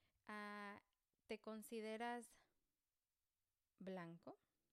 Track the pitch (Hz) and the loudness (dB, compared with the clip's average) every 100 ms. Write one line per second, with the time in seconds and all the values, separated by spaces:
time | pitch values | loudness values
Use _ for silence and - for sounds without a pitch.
0 | _ _ - 208 208 208 202 202 - _ | _ _ -4 -2 0 0 -2 -4 -8 _
1 | _ _ - 220 - 220 208 233 214 220 | _ _ -2 -2 0 -2 0 0 2 4
2 | 240 240 226 - - _ _ _ _ _ | 4 2 0 -12 -20 _ _ _ _ _
3 | _ _ _ _ _ _ _ _ 190 185 | _ _ _ _ _ _ _ _ -2 -2
4 | 170 170 - 392 _ _ _ | -2 -6 -10 -12 _ _ _